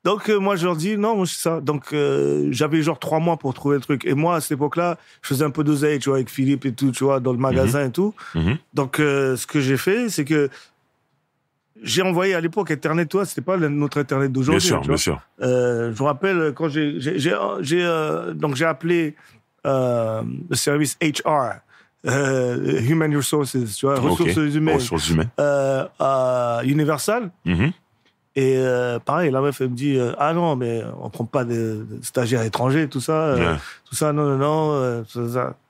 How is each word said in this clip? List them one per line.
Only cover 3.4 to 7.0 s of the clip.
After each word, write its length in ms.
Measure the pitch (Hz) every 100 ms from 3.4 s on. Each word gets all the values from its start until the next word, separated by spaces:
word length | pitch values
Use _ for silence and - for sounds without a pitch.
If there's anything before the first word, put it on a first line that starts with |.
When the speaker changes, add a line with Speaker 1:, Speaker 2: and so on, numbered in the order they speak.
| 139
Speaker 1:
trouver 220 | 123 143 143
le 60 |
truc. 240 | - 139 -
Et 80 |
moi, 220 | 135 165 170
à 40 |
cette 100 | -
époque-là, 440 | 139 147 170 175 165 - -
je 60 | -
faisais 140 | 131
un 60 | 151
peu 160 | 135 151
d'oseille, 340 | 147 151 147
tu 80 | 139
vois, 80 | 135
avec 100 | 120
Philippe 360 | - 135 139 139
et 60 |
tout, 200 | 117 139
tu 120 | 120